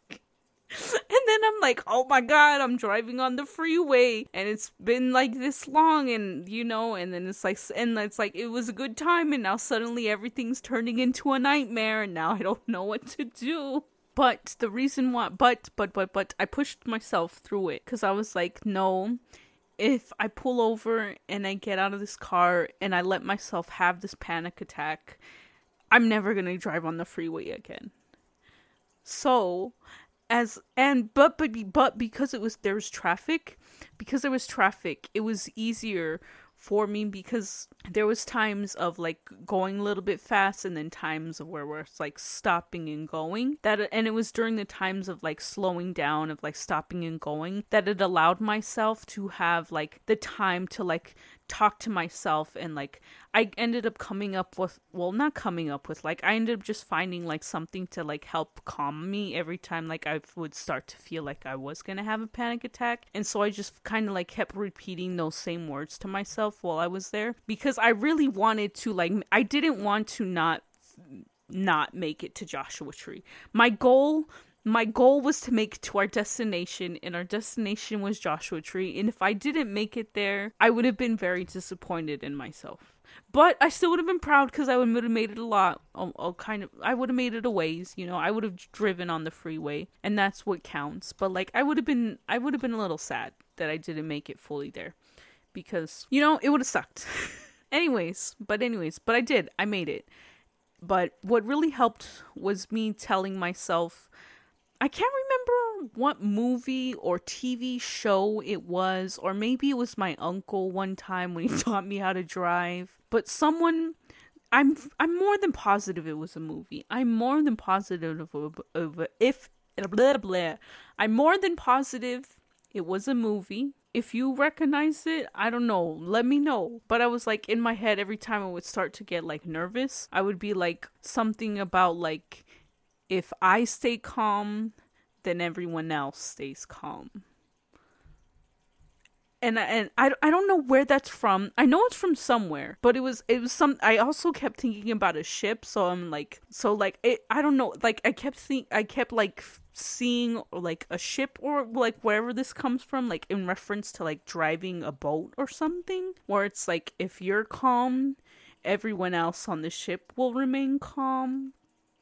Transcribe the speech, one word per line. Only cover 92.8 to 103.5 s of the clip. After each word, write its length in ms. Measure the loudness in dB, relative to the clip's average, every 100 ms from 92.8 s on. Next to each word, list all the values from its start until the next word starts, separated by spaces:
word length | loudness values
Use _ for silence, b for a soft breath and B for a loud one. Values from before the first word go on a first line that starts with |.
| -2 -4
sad 360 | -6 -6 -8 -12 _ -6
that 120 | -4
I 80 | -4
didn't 300 | -6 -6 -6
make 240 | -8 -8
it 80 | -16
fully 320 | -10 -8 -8
there 240 | -12 -14 -16 b b b b b
because, 540 | -16 -8 -6 -6 -10 0
you 120 | 4
know, 180 | 6 6
it 80 | 4
would 120 | 4
have 60 | 2
sucked. 380 | -2 -4 -8 -10 B B B
<laughs> 320 | B B _
Anyways, 640 | 0 2 2 -2 -6 -10 -10
but 240 | -4 -2
anyways, 340 | -2 -2 -4 -4
but 180 | 0 2
I 60 |
did, 280 | 4 2 0 -2
I 60 | -2
made 240 | -2 -4
it. 200 | -6 -10 B B B B _ _ _
But 360 | 0 2 2 -2
what 240 | 2 2 4
really 240 | 2 2
helped 540 | 4 2 2 -12 -16 -20 -6
was 360 | -2 -2 -4
me 220 | -4 -2
telling 440 | -4 0 0 0 -2
myself, 720 | -4